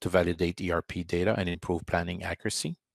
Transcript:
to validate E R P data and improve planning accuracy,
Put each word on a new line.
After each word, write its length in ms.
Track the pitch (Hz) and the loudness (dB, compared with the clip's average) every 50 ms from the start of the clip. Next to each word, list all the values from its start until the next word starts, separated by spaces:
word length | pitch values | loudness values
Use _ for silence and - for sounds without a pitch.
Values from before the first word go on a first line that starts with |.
to 80 | - 90 | -2 4
validate 520 | 87 92 87 87 85 80 90 85 85 - | 4 6 6 4 2 2 2 0 0 0
E 120 | 101 90 | -2 -2
R 100 | 85 85 | 0 -2
P 220 | - - - 90 85 | -2 -4 -6 -6 -4
data 320 | 85 - 87 90 104 110 101 | -2 0 0 2 2 2 2
and 100 | 92 87 | 0 -2
improve 380 | 90 87 - - 90 85 - | -2 -4 -2 -2 -2 -2 -2
planning 380 | - - 87 85 85 90 87 87 | -2 -2 0 0 -2 -6 -6 -6
accuracy, 500 | 87 85 - - 110 - - - - 170 - _ _ | -8 -6 -4 -4 -4 -4 -4 -4 -6 -8 -10 _ _